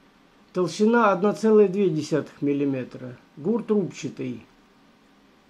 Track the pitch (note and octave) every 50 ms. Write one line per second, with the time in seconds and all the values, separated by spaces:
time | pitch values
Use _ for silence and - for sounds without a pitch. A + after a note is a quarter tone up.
0 | _ _ _ _ _ _ _ _ _ _ - F3+ F3+ D#3+ E3 - G#3+ A3 A#3 A#3+
1 | A3+ G3+ F#3+ F3 F#3+ G#3 G3 - G#3+ A3 A3 G#3+ G#3 F#3 F3 G3+ G3+ F3+ D#3+ D#3
2 | C#3+ - E3 C#3+ - - - - C#3+ C#3+ C#3+ C#3 C#3+ C#3 C3+ C3 B2 - - B2+
3 | B2+ B2+ B2 - _ _ _ - C#3 F#3+ A#3 A3+ - - G#3+ G#3 F3+ C#3 - -
4 | - C3+ - - C3 B2+ A#2+ G#2+ - _ _ _ _ _ _ _ _ _ _ _
5 | _ _ _ _ _ _ _ _ _